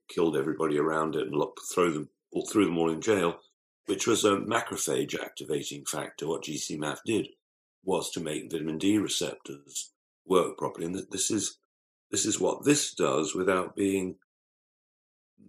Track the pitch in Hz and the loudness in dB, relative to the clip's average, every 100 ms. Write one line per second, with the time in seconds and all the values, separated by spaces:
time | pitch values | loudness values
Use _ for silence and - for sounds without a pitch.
0 | - - 82 73 73 76 78 73 78 78 | -10 0 2 2 -2 0 0 2 2 2
1 | 78 76 73 73 73 - - - 87 76 | 0 -2 -2 0 -2 -4 -4 2 2 2
2 | 73 _ _ 87 - 110 90 85 82 80 | -6 _ _ -6 0 4 4 4 2 2
3 | 110 101 85 - - _ _ _ - 98 | 2 4 2 -2 -14 _ _ _ -4 -2
4 | - 107 104 98 - 117 - 92 - 71 | 2 4 6 4 2 -2 -2 -4 -2 0
5 | 71 80 58 - 64 71 69 71 69 76 | -2 -4 -8 -12 -4 -4 -4 -8 -6 -6
6 | 69 - 73 78 - 73 - 80 76 69 | -8 -8 -4 -4 -4 -6 -6 -4 -4 -4
7 | - 107 - - _ _ _ _ 92 90 | 0 0 0 -10 _ _ _ _ -2 -2
8 | - - 78 76 - 82 78 78 95 107 | -2 -6 -4 -6 -4 -6 -4 0 2 2
9 | 92 - 78 65 - 71 71 - - _ | 2 -2 -4 -6 -14 -16 -12 -12 -12 _
10 | _ _ - 92 78 - 69 - 82 92 | _ _ 2 4 4 -2 -6 -4 -6 -6
11 | - 98 - 107 - - _ _ _ _ | -6 -4 0 0 -2 -8 _ _ _ _
12 | _ - 110 101 90 - 139 147 - - | _ -2 -2 0 0 0 2 2 2 0
13 | 78 67 78 90 92 92 87 - 98 98 | 2 2 0 0 2 2 0 0 0 2
14 | 92 82 _ _ _ _ _ _ _ _ | -2 -8 _ _ _ _ _ _ _ _
15 | _ _ _ _ | _ _ _ _